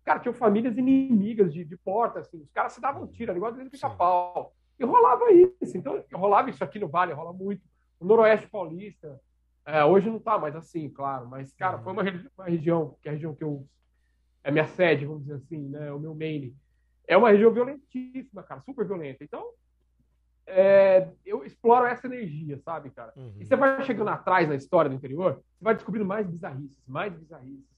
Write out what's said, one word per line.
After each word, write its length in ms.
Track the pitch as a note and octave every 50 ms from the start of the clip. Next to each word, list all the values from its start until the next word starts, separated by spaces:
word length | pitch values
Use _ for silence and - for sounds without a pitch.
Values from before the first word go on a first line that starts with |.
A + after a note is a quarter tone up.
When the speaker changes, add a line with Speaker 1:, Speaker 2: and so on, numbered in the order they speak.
| _
Speaker 1:
cara, 140 | - D4 -
tinham 140 | - B3 A#3+
famílias 440 | - B3 G#3+ G3+ A3 A3+ B3+ G#3 B3+
inimigas 760 | B3+ C4 C4+ C4+ C4+ C4+ A#3+ G3 G3 A3 A#3 G#3+ G3 E3+ D3
de, 120 | F3 E3+
de 120 | D3+ F#3 -
porta, 420 | _ G3 F#3+ A3+ A#3 G3 - F3+
assim. 180 | - - - D#3+
Os 100 | C#3+ _
caras 200 | _ - - A#3 -
se 60 | -
davam 200 | C#4+ C4+ C#4 -
Speaker 2:
Uhum. 60 | C4 F3+
Speaker 1:
tiro, 200 | - - A#3 G#3+
era 60 | F3+ F3
igual 120 | G3+ A#3
a 20 |
desenho 180 | A#3 C4 C4 C4
do 60 | C#4
Speaker 2:
Sim. 60 | C4
Speaker 1:
Pica-Pau. 720 | D4+ A#3+ G#3 - F3 F3+ F3+ F3+ F3+ F3+ F3+ E3+ - - _ _ _ _ _ -
E 60 | B3+
rolava 460 | B3 G4 A#4+ A#4 B4 - - A#4+ A#4
isso. 460 | F#4 F4 F#4 F#4 - _ - - - F3+
Então, 260 | F3 - - - - _ -
rolava 360 | E3+ F#3+ G#3 G3+ A3 C4 C4
isso 140 | - - F#3
aqui 160 | - - G#3
no 80 | G#3 D3+
Vale, 240 | C#3+ F3 F3+ E3+ D3
rola 200 | C#3+ E3 E3+ F3+
muito. 280 | F#3 F#3+ G3+ G3+ G3 _ _ _ _ _ _ _ _
No 80 | E3+ F#3
Noroeste 400 | A3 A3+ A3 G#3+ A3 G#3 - -
Paulista. 720 | - G#3 F3 D#3+ E3 F3+ G#3 G#3 - _ - D3 C3 A#2+ _ _ _ _ _ _ _ _ _
É, 180 | D3 D3+ D#3 D3
hoje 240 | D3+ F#3 G3 F3+ A3+
não 100 | A3+ G#3
tá 180 | - A3 A3 F#3+
mais 160 | D3+ D3+ C#3+
assim, 340 | D#3+ E3 _ - E3 D3+ C3+
claro. 380 | - - C#3 C#3 C3+ C3 A#2+ B2
Mas, 240 | C3 C3+ C3+ C3+ _
cara, 240 | _ F#3+ F#3 F3+ A2+
Speaker 2:
Uhum. 60 | A2+
Speaker 1:
foi 100 | F#3 F#3
uma 100 | G#3+ F#3
regi-, 260 | G3 F3+ F3 A3+ - _ -
uma 80 | F#3+ F3
região, 500 | E3+ E3 C#3+ E3+ E3+ E3 D#3 C#3 - _
que 60 | _ D3+
é 40 |
a 20 | D3+
região 220 | D3 D#3+ D#3+ C#3
que 80 | - E3
eu, 240 | D3+ C#3+ C3+ C3+ - _ _ _ _ _ _ _ _ _ _ _ _ _ _ _
é 60 | C#3
minha 140 | D3 D#3 D#3 -
sede, 380 | - - F3+ E3+ D3+ C3+ C#3+
vamos 160 | C#3+ D#3 D3+ C3+
dizer 120 | D3 D3
assim, 320 | C3 - _ E3 D3+ C#3 C#3
né? 220 | C#3+ D3+ D3 D3
O 80 | C#3+ C#3+
meu 160 | D#3 D#3+ D#3
main. 400 | D#3 D#3+ D#3+ D#3 D3 C3+ A#2+ - _ _ _ _ _ _ _ _ _ _ -
É 80 | E3 G3
uma 120 | A#3 A3+
região 220 | G3+ G3+ A3+ A3+ G3+
violentíssima, 880 | A#3 B3 C4 D4 C4+ _ _ - B3+ B3+ B3+ B3+ C4 C4 - - F#3 -
cara, 180 | - C#3+ C3+
super 240 | - - C#4 A#3+ G#3 F3
violenta. 360 | G3+ F3 D3+ C#3 B2+ - D3
Então, 280 | - A#3 D#4 G#4+ A#4+ A#4 _ _ _ _ _ _ _ _ _ _ _ _ _ _ _ _ _ _ -
é, 640 | F#3+ F#3 F#3+ G3 G3 G3 G3 F#3+ F#3+ F#3 F#3 - - _ _
eu 200 | G3 G#3+ C4 C#4
exploro 400 | G#3+ - _ - A#3 A#3+ B3 B3
essa 220 | A#3+ A#3+ - - -
energia, 500 | B3 B3 A3 D#3+ D3 D#3 E3 D3 C#3+ -
sabe, 300 | - - E3 D3+ C#3+ C3+
cara? 240 | - B2 A#2 A2+ -
Speaker 2:
Uhum. 180 | - C3 A#2+ - -
Speaker 1:
E 60 | -
você 100 | - C4+
vai 280 | A#3 C#4 C4+ C4+ C4+ C4+
chegando 260 | - A#3 G3 G#3+ G3+
atrás 380 | D#3+ - - F#3+ F#3 F#3 E3 D3+
na 60 | C#3+
história 340 | C3+ C3+ - F#3 E3+ D3+ C#3
do 60 | C3
interior, 400 | C3+ C#3 B2+ C3+ E3 F#3+ E3+ C3+
você 280 | - _ _ _ _ F3
vai 120 | A3 A3
descobrindo 300 | A3 - - F#3 A3+ G#3
mais 200 | F#3 G3 A3 G#3
bizarrices, 520 | F3 E3 E3 F3+ E3 C3+ C3+ D3 C3+ - _ _ B2+
mais 260 | C3 D#3+ G3 G#3 E3+
bizarrices, 520 | D#3+ D#3+ D3 D#3+ C#3 B2+ C3+ C#3 C3+ _ _ _